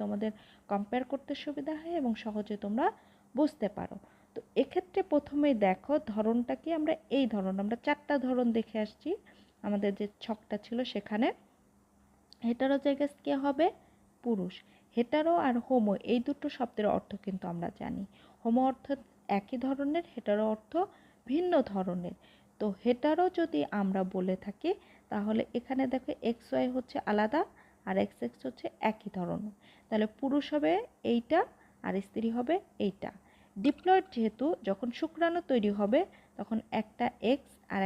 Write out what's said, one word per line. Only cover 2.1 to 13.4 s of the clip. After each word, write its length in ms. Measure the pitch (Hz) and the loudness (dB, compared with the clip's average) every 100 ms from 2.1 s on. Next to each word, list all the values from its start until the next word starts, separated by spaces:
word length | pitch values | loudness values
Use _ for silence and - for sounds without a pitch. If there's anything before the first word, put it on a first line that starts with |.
| 220 | -2
সহজে 320 | 226 208 208 208 202 | -4 -6 -6 -6 -4
তোমরা 200 | 220 349 - - _ _ - | 0 0 -2 -10 _ _ 2
বুঝতে 320 | 294 - 208 - | 2 2 -4 -4
পারো। 200 | 180 196 - - _ | -8 -12 -18 -20 _
তো 60 | - - - | -16 -2 0
এক্ষেত্রে 380 | 269 - - - 370 | 0 0 -2 -2 2
প্রথমেই 440 | 294 285 285 294 233 196 | 0 0 2 2 4 4
দেখো 260 | 185 - 302 302 | 2 0 -2 0
ধরনটা 400 | 208 214 233 240 269 | 0 2 2 0 -4
কি, 80 | 311 330 | -4 -2
আমরা 140 | 311 311 - 262 | 0 -2 -2 0
এই 80 | 254 214 | 2 0
ধরন, 200 | 190 190 | -2 -2
আমরা 140 | 202 240 - | -2 -2 -2
চারটা 300 | 285 - 294 254 | -2 -2 -2 0
ধরন 200 | 254 247 226 | 2 2 2
দেখে 200 | 220 220 214 | 0 -2 -4
আসছি 260 | - 294 415 - - - _ 202 | -6 -6 -6 -6 -20 -20 _ -4
আমাদের 240 | 208 202 196 | 0 0 -2
যে 60 | 208 - | -6 -6
ছকটা 320 | - 214 _ 208 - | -8 -8 _ -10 -6
ছিল 120 | 233 254 | -6 -4
সেখানে। 340 | 208 202 214 277 - _ _ _ _ _ _ _ _ _ - 233 | -6 -4 0 0 -2 _ _ _ _ _ _ _ _ _ -6 -4
heterozygous 680 | 233 262 277 285 277 285 - - | 0 2 2 2 0 -2 -2 -4
কে 80 | 285 | 0